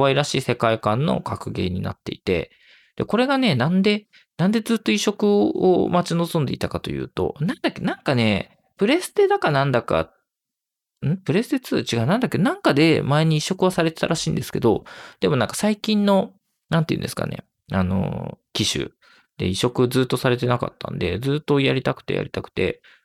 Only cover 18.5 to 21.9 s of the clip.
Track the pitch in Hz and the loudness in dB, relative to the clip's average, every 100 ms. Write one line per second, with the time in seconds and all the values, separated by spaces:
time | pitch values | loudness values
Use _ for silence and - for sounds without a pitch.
18.5 | - 104 - - _ _ _ _ - 95 | -4 -2 -2 -6 _ _ _ _ -4 -2
19.5 | 95 123 - 123 127 127 131 131 123 123 | 0 -2 2 2 2 0 0 0 0 0
20.5 | 123 - - - - 90 90 135 147 - | -2 -4 -8 -10 -4 -4 -2 -2 -4 0
21.5 | 143 135 131 131 | 2 2 0 -2